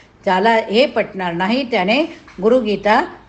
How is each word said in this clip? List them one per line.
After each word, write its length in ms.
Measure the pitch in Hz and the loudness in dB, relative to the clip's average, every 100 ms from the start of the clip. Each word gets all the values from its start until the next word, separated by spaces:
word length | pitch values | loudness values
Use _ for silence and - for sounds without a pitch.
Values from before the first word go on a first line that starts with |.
| _ _ | _ _
ज्याला 260 | 196 185 220 | -2 2 2
हे 360 | 226 - 208 294 | 2 2 2 2
पटणार 480 | 226 - 190 180 | 0 -4 -6 -6
नाही 380 | 170 190 247 247 | -4 -2 -2 -2
त्याने 320 | 220 185 254 330 - - - | -2 0 0 -2 -8 -20 -4
गुरुगीता 640 | 208 254 214 196 202 240 349 - | 2 2 0 -2 2 2 0 -10